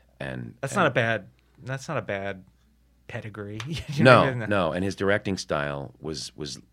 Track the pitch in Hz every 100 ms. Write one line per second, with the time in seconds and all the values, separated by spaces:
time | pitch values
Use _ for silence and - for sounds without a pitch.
0 | _ _ 67 - 117 - 135 208 156 123
1 | 117 110 - _ _ _ 123 135 - 135
2 | 95 98 98 95 - _ _ _ _ _
3 | - 113 107 104 101 107 127 160 - 143
4 | 131 113 135 123 107 104 82 87 98 90
5 | 98 104 101 92 - 78 73 71 65 -
6 | 76 71 - - 73 64 -